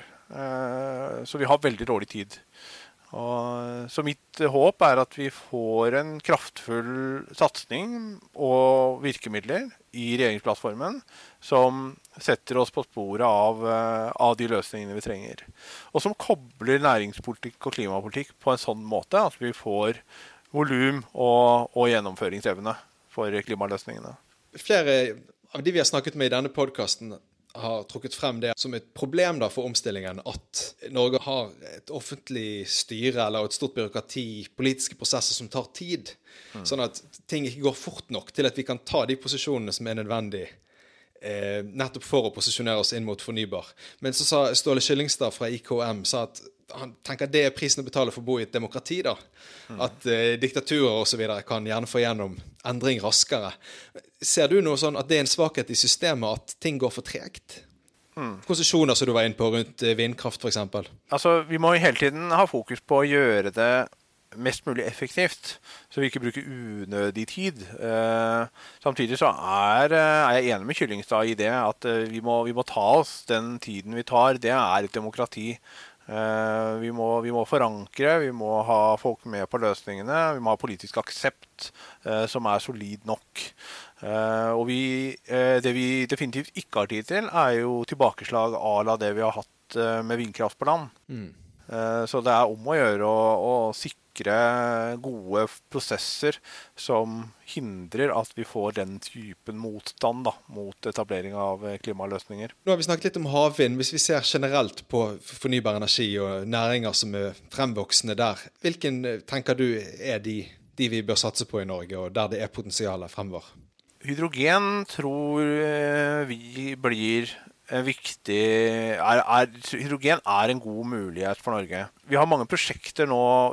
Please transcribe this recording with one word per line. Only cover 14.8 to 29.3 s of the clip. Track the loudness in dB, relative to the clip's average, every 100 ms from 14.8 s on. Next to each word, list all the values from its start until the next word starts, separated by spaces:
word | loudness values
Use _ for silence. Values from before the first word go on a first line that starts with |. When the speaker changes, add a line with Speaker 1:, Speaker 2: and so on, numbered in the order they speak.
| -8
Speaker 1:
vi | -8
trenger. | -8 -8 -10 -16 -20 -20 -20 -20 -4 -2
Og |
som | -2
kobler | -2 -2 -2 -4 -6 2 4
næringspolitikk | 6 4 2 -6 -10 -10 -12 -10 -8
og | -4
klimapolitikk | -2 -4 -4 -8 -8 _
på | 0
en | 0
sånn | -2 -6
måte | -4 -4 2 2 2
at | 0
vi | -6
får | -6 -2 0 0 -2 -10 -20 -20 -20 _
volum | -2 2 2 2 0 -6 0
og, | 4 6 6 6 2
og | 2 4
gjennomføringsevne | 4 0 -4 -4 -2 -2 -2 -4 -8 -12 _ _
for | -6 -2
klimaløsningene. | -2 -4 -4 -4 -4 -8 -14 -14 -18 _ _ _ -10
Speaker 2:
Flere | 2 2 4 4 2 -4 -16 _ _ -4
av |
de | 0
vi | 2
har | 2
snakket | 0 -2 0
med | 0
i | 2
denne | 0
podcasten | 0 -2 0 -4 -4 -6 -16 _ _ _ -10
har | -6 -6 -8
trukket | -12 -12
frem | -4 -4 -2
det | -2 -2
som | -4 -6
et | -10
problem | -8 -2 2 2